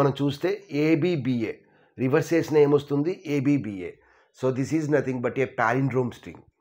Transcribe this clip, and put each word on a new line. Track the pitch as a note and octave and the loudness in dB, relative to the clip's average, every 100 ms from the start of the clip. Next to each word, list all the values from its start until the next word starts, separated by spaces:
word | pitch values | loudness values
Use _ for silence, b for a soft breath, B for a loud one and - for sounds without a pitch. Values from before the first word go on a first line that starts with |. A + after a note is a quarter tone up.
మనం | C#3 C3+ | 2 2
చూస్తే | C#3+ C3+ F3 G3+ - C#3+ | -2 -2 -4 -4 -6 0
A | D#3 D#3+ | 2 2
B | F3+ E3 A#2+ | 2 0 -2
B | B2 G#2 | -2 -4
A | - b b b - | -8 b b b -4
రివర్స్ | B2+ D#3 D#3 | 0 2 2
చేసిన | E3 C3+ D3+ C#3+ | 0 2 4 6
ఏమొస్తుంది? | C#3+ C#3+ C#3+ D#3 F#3+ D3 | 4 2 -2 -2 -6 -4
A | C#3+ C3+ | -2 2
B | C#3+ | 0
B | A2 G2 E2+ | -2 -10 -10
A. | - b b b - | -14 b b b -4
So, | C3 B2+ | -4 -2
this | C3+ D#3+ | -2 -2
is | D3 | 0
nothing | D3+ C3+ B2+ | 0 0 -4
but | A#2+ B2+ | -4 -2
a | B2+ - | -4 0
palindrome | A2+ B2+ C3+ B2 A#2+ - | 0 2 0 0 -4 -6
string. | - - - _ | -18 -20 -20 _